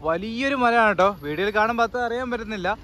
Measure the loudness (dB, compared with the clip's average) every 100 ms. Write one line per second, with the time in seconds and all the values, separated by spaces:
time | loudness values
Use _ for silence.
0 | -2 -2 -4 -4 -2 2 2 4 4 4
1 | 2 2 -6 -2 0 2 0 2 0 0
2 | -4 -4 -4 -6 -6 -6 -4 -6